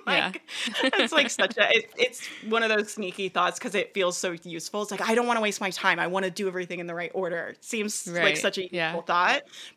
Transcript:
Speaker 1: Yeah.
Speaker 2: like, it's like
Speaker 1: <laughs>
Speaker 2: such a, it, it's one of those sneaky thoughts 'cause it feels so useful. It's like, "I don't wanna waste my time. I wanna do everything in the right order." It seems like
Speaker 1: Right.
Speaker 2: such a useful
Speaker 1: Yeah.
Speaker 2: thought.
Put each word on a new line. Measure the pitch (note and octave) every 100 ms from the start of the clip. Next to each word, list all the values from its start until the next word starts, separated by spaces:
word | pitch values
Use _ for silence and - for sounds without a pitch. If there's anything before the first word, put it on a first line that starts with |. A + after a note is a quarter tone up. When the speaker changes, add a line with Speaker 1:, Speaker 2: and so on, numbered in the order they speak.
| -
Speaker 1:
Yeah. | - F#3
Speaker 2:
like, | F#3+ - - - G#3+ C4
it's | G4 B3+
like | D#4+ A#3+
Speaker 1:
<laughs> |
Speaker 2:
such | - F#3+ A#3
a, | G3+ A3+
it, | - -
it's | B3 - - -
one | G#3+ A3
of | A3+
those | G#3+ G#3+
sneaky | - F#3 F3+ F#3+
thoughts | F3+ F3+ F3
'cause | B3 G3
it | E3
feels | G3+ F3+ F3
so | F#3+ E3+
useful. | F3 D#3+ - G#3
It's | G#3
like, | G3
"I | A3+ A3+
don't | A#3+
wanna | A#3
waste | G#3+ F#3+
my | G3
time. | - G3 E3+
I | E3
wanna | F#3 F#3+
do | F3 F#3+
everything | F3+ F3 F3
in | F3
the | E3+
right | E3 F#3+
order." | F#3 E3+ A2+
It | - -
seems | A3+ G#3 - - E3+
like | D#3+ D3+
Speaker 1:
Right. |
Speaker 2:
such | G3 G3
a |
useful | F3+
Speaker 1:
Yeah. | F3+ D#3+ E3+ -
Speaker 2:
thought. | F3 F#3 C#4 - - -